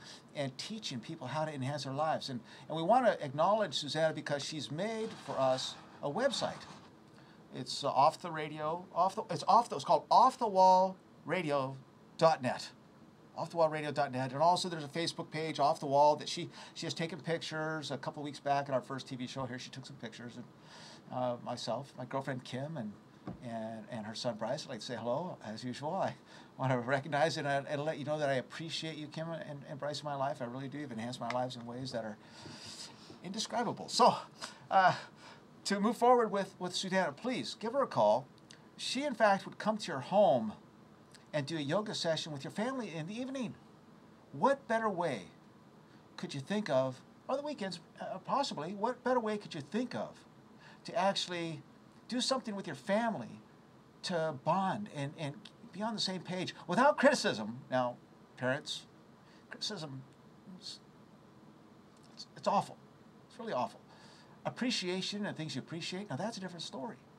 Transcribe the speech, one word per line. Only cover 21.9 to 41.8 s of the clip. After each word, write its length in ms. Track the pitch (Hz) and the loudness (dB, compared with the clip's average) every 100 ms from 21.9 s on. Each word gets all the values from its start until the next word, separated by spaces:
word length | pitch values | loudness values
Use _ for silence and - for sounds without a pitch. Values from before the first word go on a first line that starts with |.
| - | -10
my 60 | |
girlfriend 400 | 127 135 131 127 | -6 -4 -4 -6
Kim, 320 | - 123 143 160 | -6 -6 -6 -6
and, 160 | 107 98 - - - - | -8 -10 -18 -16 -12 -10
and, 420 | 123 113 110 113 107 | -8 -6 -6 -8 -10
and 160 | 120 107 | -8 -8
her 80 | |
son 220 | 110 127 107 | -6 -4 -4
Bryce. 280 | 110 143 | -4 -4
I'd 60 | - | -6
like 100 | 123 | -10
to 40 | |
say 120 | - 117 | -8 -6
hello, 400 | 117 123 175 135 113 | -2 -2 -4 -8 -10
as 180 | 107 | -8
usual. 300 | 123 120 143 | -8 -6 -4
I 200 | 190 135 - - - - - | -2 -2 -4 -16 -20 -18 -2
wanna 200 | 131 127 | 2 2
recognize 580 | 117 135 151 143 160 160 | 2 0 2 2 2 2
and, 80 | 143 | 0
and 380 | 139 139 147 | 0 0 -4
let 140 | 147 143 | -2 -4
you 60 | |
know 140 | 147 151 | -2 0
that 100 | 147 | 2
I 60 | |
appreciate 640 | 135 110 - 160 139 160 151 | 0 -2 -8 -8 -6 -6 -8
you, 100 | 151 | -10
Kim 240 | - 160 | -8 -6
and, 320 | 165 - 143 - | -8 -8 -10 -10
and 100 | 139 | -8
Bryce, 220 | 143 143 | -6 -6
in 40 | |
my 100 | 147 | -4
life. 280 | 143 135 - | -2 -2 -2
I 20 | |
really 240 | 120 127 139 | -6 -6 -8
do. 100 | 139 | -8
You've 140 | 147 | -8
enhanced 280 | 113 120 127 | -6 -6 -4
my 100 | 120 | -2
lives 260 | 123 127 127 | -2 -2 -6
in 80 | |
ways 280 | 120 123 131 | -10 -8 -6
that 120 | 120 | -6
are 140 | - 208 - - - - - - - - - - | -6 -8 -14 -18 -16 -14 -14 -14 -16 -16 -20 -14
indescribable. 640 | 185 202 - 220 226 131 - | -8 -6 -4 -2 -2 -2 -2
So, 260 | - 233 - - - - - - | 6 8 6 -2 -14 -14 -12 4
uh, 240 | 190 185 - - - - - - - | 8 8 6 -4 -18 -20 -20 -20 -8
to 160 | - 202 | -2 2
move 160 | 202 240 | 2 6
forward 340 | 240 247 220 | 8 8 6
with, 240 | 156 - - | 0 -2 -4
with 160 | 180 | -6
Susanna, 380 | - 196 190 170 | -4 0 2 2
please 440 | 135 240 233 135 - | 0 -4 -2 -4 -6
give 120 | 220 | -4
her 100 | 269 | 0
a 40 | 247 | 0
call. 400 | - 107 113 131 - - - - - | 4 4 4 0 -16 -20 -20 -20 -10
She, 280 | - 247 | -4 -2
in 100 | 294 | -2
fact, 320 | 247 220 196 180 | 4 4 4 0
would 120 | 147 | -6
come 200 | 202 220 | -2 -2
to 80 | - | -4
your 140 | 147 | -6
home 540 | 127 190 196 131 110 92 - - - - - - - | 0 6 6 6 2 -8 -16 -20 -20 -20 -20 -20 -8
and 140 | 143 139 | -6 -4
do 100 | 165 | -4
a 40 | |
yoga 340 | 139 180 | 0 -2